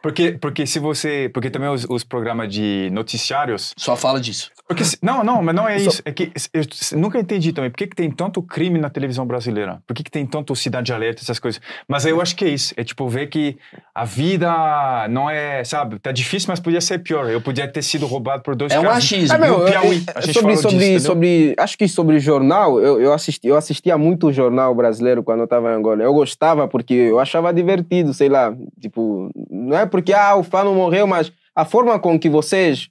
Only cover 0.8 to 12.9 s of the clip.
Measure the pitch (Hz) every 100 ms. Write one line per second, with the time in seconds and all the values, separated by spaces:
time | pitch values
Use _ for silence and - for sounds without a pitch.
0.8 | 147 147 151 147 127 127 127 131 139 139
1.8 | 117 123 - 127 113 113 110 101 107 98
2.8 | 95 95 113 117 - 135 139 104 - -
3.8 | - 120 135 135 117 98 - _ _ 175
4.8 | 160 - 185 262 214 247 165 170 220 208
5.8 | 196 - - 139 170 - - 160 151 -
6.8 | - 151 196 247 190 202 165 165 127 120
7.8 | 196 - 165 123 175 180 175 - 170 170
8.8 | 147 151 139 127 127 123 117 104 98 90
9.8 | _ 120 156 156 139 151 143 135 143 127
10.8 | 120 117 113 113 - 113 123 110 - -
11.8 | - 143 139 165 175 175 185 139 - -
12.8 | 120